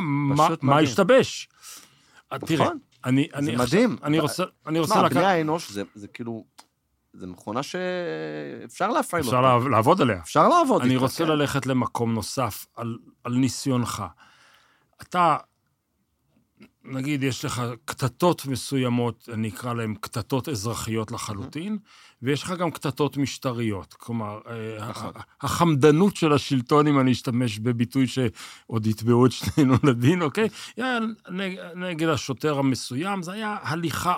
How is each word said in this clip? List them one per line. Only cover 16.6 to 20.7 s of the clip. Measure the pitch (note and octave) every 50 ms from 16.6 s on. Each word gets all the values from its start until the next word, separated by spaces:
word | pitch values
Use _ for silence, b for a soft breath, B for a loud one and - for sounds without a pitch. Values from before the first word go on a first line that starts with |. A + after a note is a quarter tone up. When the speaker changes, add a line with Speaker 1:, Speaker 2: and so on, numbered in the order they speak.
| - - _ _ _
Speaker 1:
נגיד, | - C3 C3 C3 D3 D3+ C#3 C3
יש | C3+ A#2+ - -
לך | C3 G#2+ A#2 B2 A#2 B2 A2+ _
קטטות | - - - - B2 - - F3 F3+ D#3+ - -
מסוימות, | C#3 C3 A2+ - - C#3 C3+ B2+ B2 A#2+ B2 A#2+ A#2+ A2 - _ - A#2
אני | G#2+ A2 A2
אקרא | - - - B2+ A#2+
להם | A#2 A2+ G#2+ G#2
קטטות | - - - - A#2+ G#2 - C#3 C3 A#2 E3+
אזרחיות | C#3+ G#2 F#2 A#2